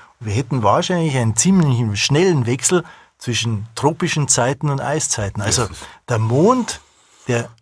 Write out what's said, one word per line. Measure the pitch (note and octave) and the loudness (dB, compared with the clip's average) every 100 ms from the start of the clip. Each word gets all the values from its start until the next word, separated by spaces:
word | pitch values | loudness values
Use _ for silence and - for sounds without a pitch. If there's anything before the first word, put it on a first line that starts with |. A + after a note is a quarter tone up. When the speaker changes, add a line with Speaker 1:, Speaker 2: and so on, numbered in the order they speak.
| - _ | -20 _
Speaker 1:
Wir | A2 | -4
hätten | G2+ C#3 C3+ | -4 -2 0
wahrscheinlich | G#2 B2 F3 F3+ E3 C3+ | 2 2 2 0 0 0
einen | A2+ G#2+ | 0 2
ziemlich | F3 F#3+ D#3 A#2+ A#2 G2+ | 2 4 4 2 0 -2
schnellen | - C#3+ F#3+ D#3+ A2+ | 0 2 4 2 0
Wechsel | C3+ - F3+ D#3+ - _ _ | -2 0 0 -2 -12 _ _
zwischen | - A2 A2+ G#2+ G#2+ - | -6 -4 -2 -4 -6 -2
tropischen | C#3+ E3 F3+ - C#3 | -2 0 -2 0 0
Zeiten | - B2 C#3 D3+ | 0 0 0 -2
und | C#3 | -2
Eiszeiten. | C3 D#3 - - G2+ - | -2 -4 -4 -4 -4 -4
Also | G#2 - | -2 -2
Speaker 2:
Ja, | G#2 | -2
das | E2 | -6
ist | - - - | -18 -14 -4
Speaker 1:
der | A#2 | -2
Mond, | A2 B2 F#3 B3+ A3+ - - _ _ _ - | 0 4 4 2 0 -8 -18 _ _ _ -4
der | A#2 A#2+ - | -4 -4 -10